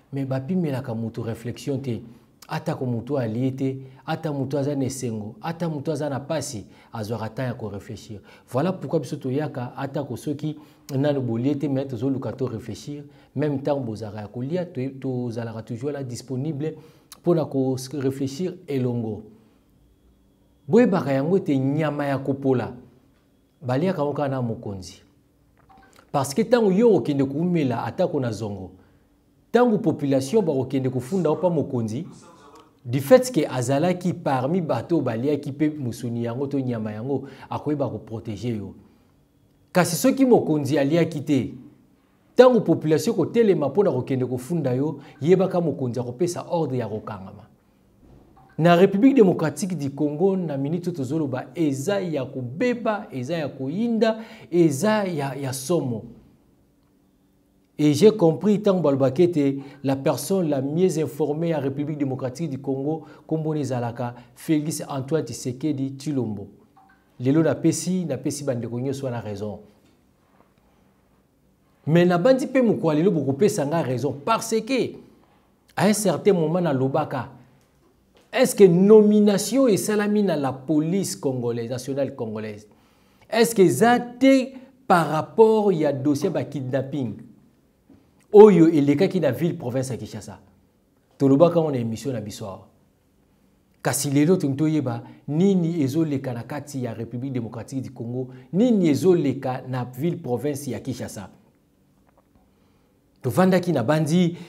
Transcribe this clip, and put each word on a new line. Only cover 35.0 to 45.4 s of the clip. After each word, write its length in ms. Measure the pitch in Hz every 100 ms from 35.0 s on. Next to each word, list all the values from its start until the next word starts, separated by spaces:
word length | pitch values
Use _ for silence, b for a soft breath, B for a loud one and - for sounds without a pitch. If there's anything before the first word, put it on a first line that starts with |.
baliaki 520 | 123 113 135 147 147
pe 180 | 131 156
musuni 540 | 151 123 107 120 117
yango 240 | 117 123 143
to 100 | 139
nyama 320 | 123 117 107
yango, 380 | 107 127 135 139 B B
akoyeba 400 | 107 147 147 123
koprotege 680 | 104 - 110 113 101 120 107
yo. 180 | 95 - - _ _ _ _ _ _ _ _
Kasi 220 | 185 170
soki 320 | 165 262 269 262
mokonzi 520 | 208 - 151 131 147
aliaki 420 | 139 170 165 151
te, 340 | 151 135 98 - - _ _ _ _ _ _
ntango 260 | - 254 233
population 540 | - 139 156 156 233
kotelema 540 | 196 151 233 220 165 139
mpona 240 | 185 196
kokende 340 | 127 113 131 123
kofunda 480 | 123 - 170 131
yo, 240 | 123 147 - B B
yebaka 400 | 143 185